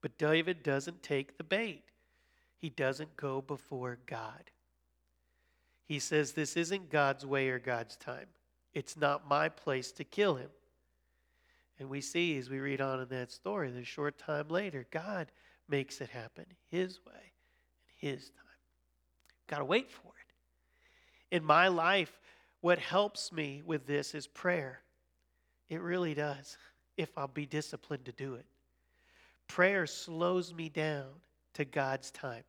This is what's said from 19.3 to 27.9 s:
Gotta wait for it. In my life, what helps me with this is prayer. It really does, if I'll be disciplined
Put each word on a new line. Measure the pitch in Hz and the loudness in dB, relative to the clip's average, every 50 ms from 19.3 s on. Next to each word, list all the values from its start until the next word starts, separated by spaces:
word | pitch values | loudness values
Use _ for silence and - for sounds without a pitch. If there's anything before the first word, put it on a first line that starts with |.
| - _ _ - | -20 _ _ -6
Gotta | 151 147 143 | -4 -4 0
wait | 131 170 233 262 - | 2 2 2 2 0
for | - - - - - - | -14 -20 -20 -20 -20 -20
it. | - _ - _ _ _ _ _ _ _ _ _ _ _ _ _ _ _ _ _ _ _ - | -20 _ -20 _ _ _ _ _ _ _ _ _ _ _ _ _ _ _ _ _ _ _ -2
In | 175 156 | 0 6
my | 156 151 160 180 190 | 8 8 8 10 8
life, | 185 170 165 175 196 196 175 - - - _ - - - _ _ _ _ | 6 6 4 6 6 6 4 2 -4 -20 _ -20 -20 -20 _ _ _ _
what | - 170 175 175 | 4 4 4 4
helps | - - 170 190 208 208 208 - - - | 4 0 2 4 2 2 0 -6 -8 -6
me | - 160 156 143 139 143 156 | -4 -4 -4 -4 -6 -8 -4
with | 170 160 147 131 131 | -2 -2 -2 0 0
this | 147 143 143 - - | 0 0 0 -2 -6
is | 151 131 - | -10 -10 -10
prayer. | _ - - 180 180 170 143 131 127 - _ _ _ _ _ _ _ _ _ _ _ _ _ _ _ _ _ _ | _ -2 0 2 2 2 0 -4 -10 -14 _ _ _ _ _ _ _ _ _ _ _ _ _ _ _ _ _ _
It | 165 165 | -8 -6
really | 180 170 175 185 180 165 151 | -2 -2 0 0 0 0 0
does, | 143 147 147 143 139 135 - - - - - _ _ _ _ _ | 0 -2 -2 -2 -6 -10 -16 -18 -20 -20 -20 _ _ _ _ _
if | - 165 - - - | -4 -4 -4 -2 -6
I'll | 143 135 | -6 -6
be | 131 151 147 139 | -4 -6 -8 -4
disciplined | 151 151 151 - - 131 - - | -4 -4 -4 -4 -10 -12 -8 -8